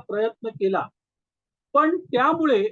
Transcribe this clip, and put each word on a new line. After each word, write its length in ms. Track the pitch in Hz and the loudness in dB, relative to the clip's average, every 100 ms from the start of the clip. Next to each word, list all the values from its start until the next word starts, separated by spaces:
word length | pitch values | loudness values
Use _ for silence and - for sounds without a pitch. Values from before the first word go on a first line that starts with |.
| - | -6
प्रयत्न 400 | 202 220 - 226 | -4 -4 -4 -12
केला, 320 | - 190 180 - _ _ _ _ _ _ _ _ | -4 -2 -2 -4 _ _ _ _ _ _ _ _
पण 240 | 277 311 339 | 2 2 0
त्यामुळे 600 | - 247 277 330 311 220 214 | -2 0 2 2 2 2 0